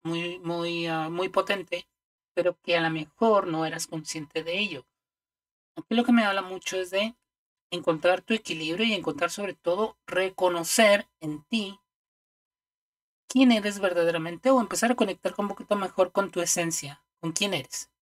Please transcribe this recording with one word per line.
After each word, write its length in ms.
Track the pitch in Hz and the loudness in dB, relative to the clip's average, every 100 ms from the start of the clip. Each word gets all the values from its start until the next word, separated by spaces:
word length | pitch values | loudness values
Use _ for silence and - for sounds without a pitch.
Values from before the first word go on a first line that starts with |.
muy, 340 | 165 165 175 180 | -4 -4 -4 -6
muy, 460 | 170 170 170 170 165 | -6 -4 -4 -4 -4
ah, 220 | 160 156 | -4 -4
muy 200 | 170 185 | -4 -2
potente, 600 | 190 190 196 175 175 - _ _ _ _ | -2 0 -4 -4 -10 -10 _ _ _ _
pero 240 | - 175 170 | 0 0 0
que 140 | - 170 | 0 2
a 40 | |
lo 100 | 165 | 2
mejor 560 | 160 156 _ 226 208 185 | -2 -6 _ 4 4 2
no 200 | 160 160 | -2 -2
eras 200 | 165 - | -4 -8
consciente 560 | 160 151 160 147 - | -8 -8 -10 -6 -6
de 160 | 165 185 | -4 -4
ello. 280 | 208 143 - _ _ _ _ _ _ _ _ - | -4 -6 -14 _ _ _ _ _ _ _ _ -18
Aquí 180 | - | -2
lo 100 | 226 | 0
que 80 | 240 | 6
me 120 | 240 | 4
habla 180 | 208 196 | 4 0
mucho 340 | 185 185 - 185 | -4 -10 -6 -6
es 140 | 180 | -2
de 240 | 190 220 240 _ _ _ _ _ | -2 -2 -6 _ _ _ _ _
encontrar 500 | 175 170 160 175 180 | -4 -2 2 2 0
tu 140 | - | 0
equilibrio 520 | 220 - 160 156 175 220 | -4 -2 -6 -4 0 0
y 60 | |
encontrar 380 | 202 160 147 175 | 0 -4 -2 -4
sobre 240 | - 202 | -4 -8
todo 420 | - - 202 220 - - | -4 -2 0 -2 -4 -4
reconocer 1040 | 175 185 - 185 170 165 - 214 202 - _ | -2 -2 0 0 0 0 4 6 6 2 _
en 220 | 156 151 | -8 -8
ti 340 | _ 226 196 196 _ _ _ _ _ _ _ _ _ _ _ _ _ _ _ | _ -4 -4 -10 _ _ _ _ _ _ _ _ _ _ _ _ _ _ _
quién 180 | 262 262 | 4 6
eres 300 | 220 202 196 | 6 2 -2
verdaderamente 720 | 190 175 170 165 160 170 254 | 0 2 2 0 -6 -2 2
o 100 | 262 | 2
empezar 320 | 214 - 233 | 2 0 0
a 20 | |
conectar 400 | 240 214 175 185 | 2 0 -2 -6
con 120 | - 202 | -4 -6
un 20 | |
poquito 240 | 202 - | -6 -4
mejor 380 | 208 185 - 185 | -2 -2 0 0
con 180 | - 196 | 2 -2
tu 120 | 180 | -2
esencia, 600 | 170 180 165 160 143 143 _ _ | 0 0 -2 -4 -8 -16 _ _
con 140 | 165 | -6
quién 220 | 165 202 | -2 -2
eres. 360 | 175 127 - - _ | -2 -6 -12 -12 _